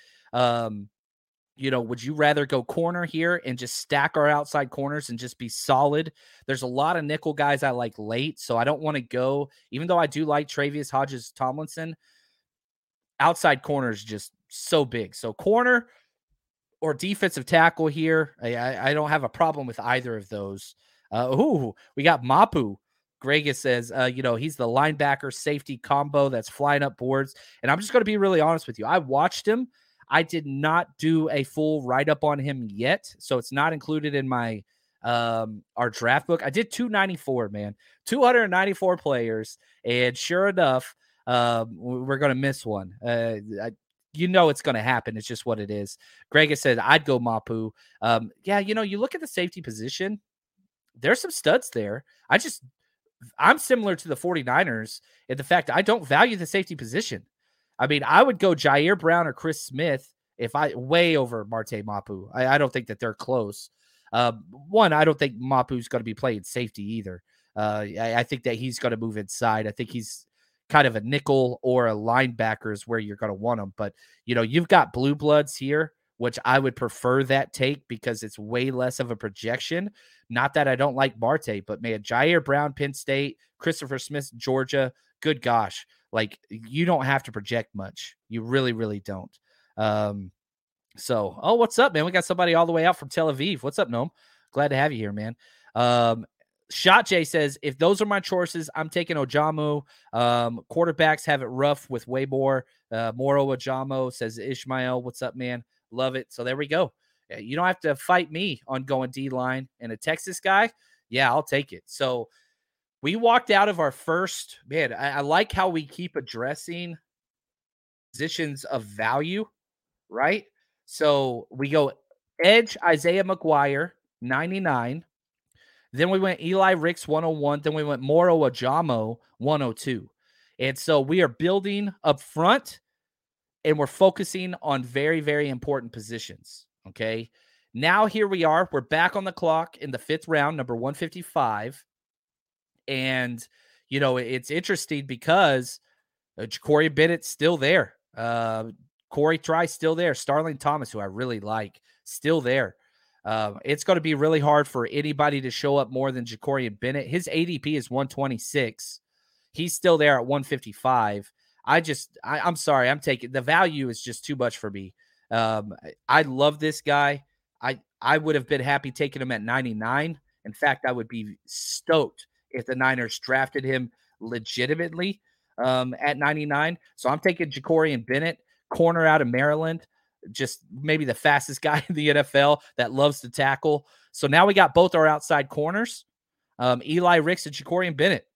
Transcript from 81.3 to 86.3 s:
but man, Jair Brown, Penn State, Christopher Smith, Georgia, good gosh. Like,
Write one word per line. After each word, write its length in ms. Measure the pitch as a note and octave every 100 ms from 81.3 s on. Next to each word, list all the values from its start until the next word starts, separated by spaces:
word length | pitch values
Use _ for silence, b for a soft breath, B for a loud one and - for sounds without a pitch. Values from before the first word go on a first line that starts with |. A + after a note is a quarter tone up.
| D#3 B2+ G#2 F#2+
but 160 | G#2
man, 220 | A#2 A2
Jair 400 | G#2 A#2+ D3+ E3+
Brown, 280 | C3 C#3+ D3
Penn 220 | C3+ C#3+
State, 440 | C#3 - C3+ C#3+ - _ _
Christopher 400 | E3 D#3+ C3+ C3+
Smith, 320 | - C#3+ C#3 A#2+
Georgia, 560 | C3+ C3 C3 C#3+ C3 - _ _
good 220 | D#3 C#3
gosh. 420 | B2 A#2 G2 - - _ _
Like, 260 | A2+ G#2+